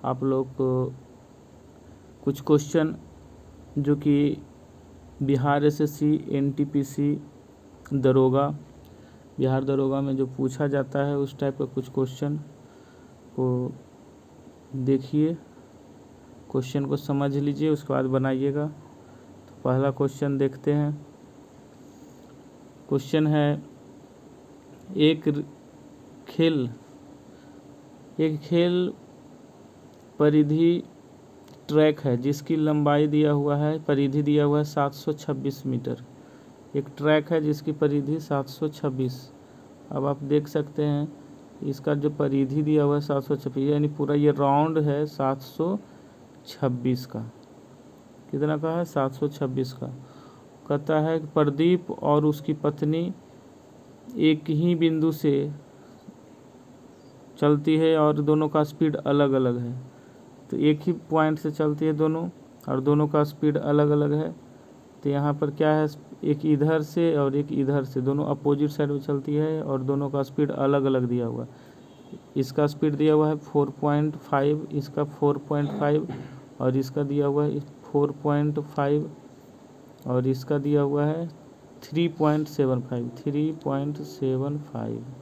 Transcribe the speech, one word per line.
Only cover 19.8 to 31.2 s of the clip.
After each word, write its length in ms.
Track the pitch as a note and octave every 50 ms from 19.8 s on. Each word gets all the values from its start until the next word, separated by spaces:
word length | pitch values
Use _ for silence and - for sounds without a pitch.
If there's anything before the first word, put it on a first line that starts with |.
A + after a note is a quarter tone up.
| C3+ C#3
question 460 | C3 C3 C#3 C3+ C3 - D3 C#3+ C#3
देखते 360 | C3+ C#3 C3+ C3+ C3+ - D3 D3
हैं। 400 | D3 D3 D3 D3+ D3 - - - - - - - - - - - - - - - - - - - - - - - - - - - - - - - - - - - - - -
क्वेश्चन 380 | C#3+ C#3 C3+ - - D#3 D#3
है, 360 | D3+ D3+ D3+ D3 D3 D3 D3 - - - - - - - - - - - - - - - - - - - - - - - - - - F#3+
एक 300 | - D3+ D#3 D#3+ D#3 -
र-, 160 | D#3 C#3+ D3 D3 - - - - - - - - - - - - - - - -
खेल, 420 | - - - D#3+ E3 D#3+ C#3+ B2 A#2+ A#2 - - - - - - - - - - - - - - - - - - - - - - - - - - - - -
एक 200 | D#3 D#3+ D#3 D3
खेल 540 | - - F3 E3+ E3+ F3 F3+ F3+ F3+ - - - - - - - - - - - - - - - - - - - - - - - - - - -
परिधि 640 | D3+ D3 D3 D3+ D3+ D3 D3+ D#3 E3 E3+ F3 F3 - - - - - - - -